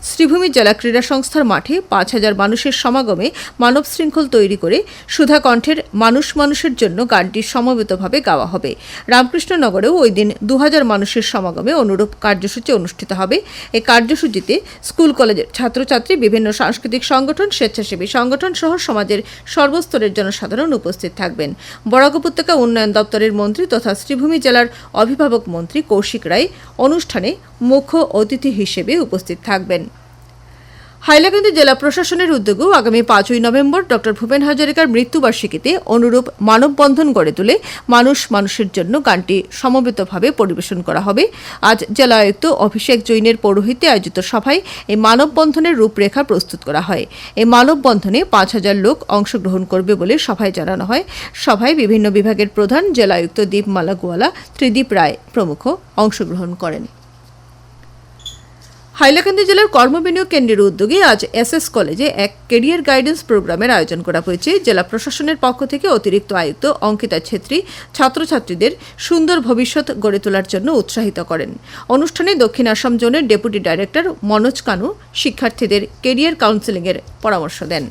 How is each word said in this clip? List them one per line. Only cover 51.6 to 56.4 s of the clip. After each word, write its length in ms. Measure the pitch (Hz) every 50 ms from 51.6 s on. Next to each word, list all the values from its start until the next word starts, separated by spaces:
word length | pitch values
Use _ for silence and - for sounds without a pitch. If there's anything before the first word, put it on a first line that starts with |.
| 226 254 320 311
বিভিন্ন 240 | 254 202 220 220 208 208 196 208
বিভাগের 320 | 202 220 220 202 208 202 -
প্রধান, 280 | - 208 196 240 302 359 403 330 247
জেলা 180 | 226 196 190 175
আয়ুক্ত 220 | 170 170 - - 214 190
দীপমালা 420 | 185 202 202 202 196 185 170 165 196 180
গোয়ালা, 280 | - 180 175 170 226 320 381 - - - -
ত্রিদীপ 340 | - 285 254 214 247 269 262 214 196
রায় 180 | 165 147 117 - - - -
প্রমুখ 280 | 247 202 170 147 143 - 247 320 381 - - - - 214
অংশগ্রহণ 500 | 214 208 - 208 165 165 180